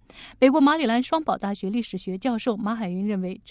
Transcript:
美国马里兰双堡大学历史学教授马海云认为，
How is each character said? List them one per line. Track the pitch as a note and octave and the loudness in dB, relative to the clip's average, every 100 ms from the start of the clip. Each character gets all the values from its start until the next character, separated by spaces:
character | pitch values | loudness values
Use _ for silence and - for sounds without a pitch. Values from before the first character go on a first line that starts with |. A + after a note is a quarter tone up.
| _ - - - | _ -20 -12 4
美 | C4 | 6
国 | D4+ | 6
马 | C#4 D#4+ | 4 4
里 | B3 | 2
兰 | A#3 | 0
双 | B3+ D#4+ | 0 -2
堡 | D#4 F#3 | 0 -2
大 | G3+ | -2
学 | G3+ F#3+ | -4 -4
历 | A#3+ | -4
史 | A3 F#3 | -4 -6
学 | - F#3 | -6 -4
教 | C4 A3+ | -2 -2
授 | B3+ G#3 | -2 -4
马 | G#3 | -4
海 | A3+ F#3+ | -4 -4
云 | F3+ G#3 | -4 -2
认 | G3 | -2
为， | F#3 F#3 - | -4 -8 -16